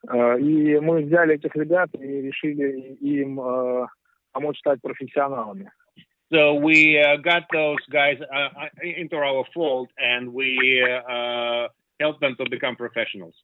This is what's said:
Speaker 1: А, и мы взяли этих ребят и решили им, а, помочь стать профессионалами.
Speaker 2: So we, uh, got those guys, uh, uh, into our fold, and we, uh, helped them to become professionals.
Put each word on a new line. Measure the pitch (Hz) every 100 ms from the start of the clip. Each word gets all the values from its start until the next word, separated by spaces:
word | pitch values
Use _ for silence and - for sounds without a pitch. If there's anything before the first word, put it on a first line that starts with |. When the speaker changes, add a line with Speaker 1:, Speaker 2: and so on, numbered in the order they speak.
| -
Speaker 1:
А, | 123 120 123
и | 147 156 151 147
мы | 156 165
взяли | 147 170 165 151
этих | 151 151
ребят | 156 175 170 -
и | 139 139
решили | 135 - 156 147 139 131 131 135
им, | 143 143 135 135
а, | 127 127 127 123 120 _ _ _ _
помочь | 131 147 139
стать | 147 139
профессионалами. | 135 - 131 147 139 131 107 98 98 _ _ - _ _ _
Speaker 2:
So | 160 147 147
we, | 151 156 156 151
uh, | 147 143
got | 170 170 165
those | 160 151 147 -
guys, | 147 143 131
uh, | 143 139 139 139
uh, | 151 -
into | 170 165 156 160
our | 143 135 127
fold, | 165 156 131 123 -
and | 123 123 123
we, | 123 135 127 131 131
uh, | 127 123 123 120 120 120 120 120 120 _ _ _
helped | 151 147
them | 143 123
to | 127
become | 123 131 117
professionals. | 117 117 110 104 85 _